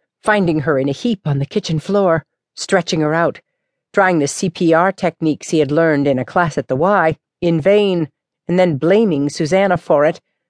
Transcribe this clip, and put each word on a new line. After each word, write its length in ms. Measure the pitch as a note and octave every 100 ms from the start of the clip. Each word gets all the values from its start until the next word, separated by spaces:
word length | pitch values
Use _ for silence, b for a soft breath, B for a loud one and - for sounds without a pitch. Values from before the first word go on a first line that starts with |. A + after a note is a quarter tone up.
| _ _
finding 420 | - G#3+ F3 D#3
her 180 | D3 C#3
in 80 | C#3
a 60 |
heap 340 | C#3+ A#3+ G#3+ D#3
on 120 | C#3
the 60 | C#3+
kitchen 340 | G#3+ - D#3+
floor, 460 | - G3+ F#3+ E3 - _ _
stretching 480 | - - F#3+ - E3
her 120 | D3+
out, 280 | D#3+ E3 - _ _ _ _ _
trying 260 | - F#3 E3+
the 80 | C#3
C 220 | - F#3+
P 240 | - E3+
R 180 | D#3+ F#3
techniques 580 | F#3+ F3 - D#3+ C#3+ -
he 100 | E3
had 120 | C#3
learned 360 | D3 E3 D3 C#3+
in 120 | B2+
a 60 | B2
class 320 | F#3 E3+ D3
at 100 | -
the 80 | C3
Y, 420 | F3+ G3+ E3 - _ -
in 180 | E3+ E3
vain, 500 | D#3+ G#3 G3+ F3+ D3+ _ _ _ -
and 120 | F3
then 180 | F3+ C#3
blaming 520 | D#3+ G#3 A3 C#3+ C#3+
Susanna 480 | - D3+ F#3 G3 F3+
for 280 | - D3+ D3
it. 160 | E3 _ _